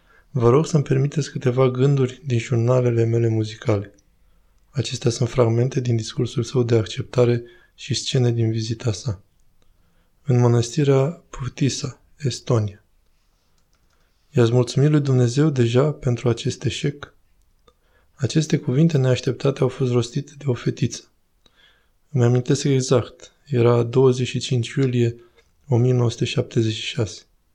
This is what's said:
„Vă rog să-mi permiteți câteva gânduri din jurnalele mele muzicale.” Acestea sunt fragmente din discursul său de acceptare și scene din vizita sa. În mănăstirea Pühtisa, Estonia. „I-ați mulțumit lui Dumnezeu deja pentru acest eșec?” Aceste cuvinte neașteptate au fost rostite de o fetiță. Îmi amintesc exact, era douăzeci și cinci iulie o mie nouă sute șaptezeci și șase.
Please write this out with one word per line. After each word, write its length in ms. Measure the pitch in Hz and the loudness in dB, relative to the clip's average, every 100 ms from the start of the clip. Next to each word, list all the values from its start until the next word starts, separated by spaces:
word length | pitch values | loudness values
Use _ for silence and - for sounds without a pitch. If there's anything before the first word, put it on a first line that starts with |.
| _ _ _ | _ _ _
„Vă 200 | 131 117 | 0 4
rog 160 | 139 160 | 4 2
să-mi 180 | 151 | -2
permiteți 480 | 139 135 143 147 131 | 0 0 0 -2 -6
câteva 380 | 131 127 123 131 | -4 -2 2 2
gânduri 520 | 127 139 143 127 - 143 | 2 2 2 0 -4 -4
din 140 | 117 | -4
jurnalele 640 | - 117 117 127 123 117 | 0 0 2 2 2 2
mele 240 | 117 117 117 | 0 0 0
muzicale.” 680 | 110 107 - - 104 104 - _ _ _ _ _ _ _ | 0 -4 -6 -2 -2 -4 -18 _ _ _ _ _ _ _
Acestea 420 | - - 123 123 | -6 -6 -4 -4
sunt 180 | - 120 | -2 -2
fragmente 500 | 131 117 117 131 135 | 2 2 2 0 -2
din 160 | 123 113 | -2 -2
discursul 480 | 110 - 120 - | -4 -6 -4 -4
său 200 | 113 131 | -2 -2
de 120 | 117 117 | 2 0
acceptare 680 | 107 - - - 120 120 120 - _ _ | 0 -8 -6 0 2 0 -4 -20 _ _
și 180 | - | -8
scene 380 | 123 - 135 123 | -6 -2 0 0
din 200 | 117 113 | 0 -2
vizita 400 | 113 110 - 117 | -2 -6 -6 -6
sa. 300 | 104 117 92 _ _ _ _ _ _ _ _ _ _ | -6 -8 -8 _ _ _ _ _ _ _ _ _ _
În 160 | - 123 | 0 4
mănăstirea 840 | 120 120 113 - 139 135 143 - _ | 4 2 0 0 2 2 2 -4 _
Pühtisa, 680 | - 123 - 139 - 127 - _ _ | -12 -10 -2 -2 -2 -10 -14 _ _
Estonia. 580 | 131 - - 120 104 95 _ _ _ _ _ _ _ _ _ _ _ _ _ _ _ | -8 -6 -2 0 0 -8 _ _ _ _ _ _ _ _ _ _ _ _ _ _ _
„I-ați 180 | 131 117 | 2 4
mulțumit 380 | 123 120 - 147 | 2 2 2 2
lui 100 | 151 | 2
Dumnezeu 500 | 139 127 120 131 156 | 2 2 2 2 0
deja 420 | 131 117 120 151 | 2 2 2 0
pentru 380 | 147 127 117 123 | -2 -4 -2 -2
acest 340 | 113 127 - | -2 -4 -4
eșec?” 500 | 117 - 147 - - _ _ _ _ _ _ _ _ _ _ | -6 -4 -6 -8 -16 _ _ _ _ _ _ _ _ _ _
Aceste 440 | - 123 160 151 156 | -6 -2 0 0 -2
cuvinte 400 | - 127 165 147 | 0 2 4 4
neașteptate 640 | 131 123 - 120 139 139 | 2 0 -2 -2 -2 0
au 60 | 131 | -2
fost 240 | - 127 | 0 0
rostite 420 | 120 117 147 135 - | 0 -2 -6 -10 -8
de 60 | 139 | -4
o 60 | |
fetiță. 580 | 120 139 117 127 - - _ _ _ _ _ _ _ _ _ _ | -2 -4 -2 -4 -6 -18 _ _ _ _ _ _ _ _ _ _
Îmi 120 | 131 | 2
amintesc 400 | 120 123 123 139 | 4 2 0 -2
exact, 680 | 147 135 127 123 - - - _ - | 2 0 2 0 0 -12 -20 _ -4
era 380 | 123 117 120 | 2 4 2
douăzeci 440 | 117 123 131 123 120 | 2 4 4 4 -2
și 120 | 127 | -6
cinci 280 | - 123 117 | -2 -2 -2
iulie 480 | 139 131 120 117 117 - _ _ _ - | -2 0 2 0 -2 -18 _ _ _ -2
o 100 | 117 | 2
mie 160 | 127 | 2
nouă 160 | 123 117 | 2 0
sute 160 | - 117 | -2 -4
șaptezeci 480 | - - 123 110 | -4 -2 -2 -2
și 200 | 107 - | -4 -8
șase. 280 | - 107 - _ _ _ | -6 -6 -8 _ _ _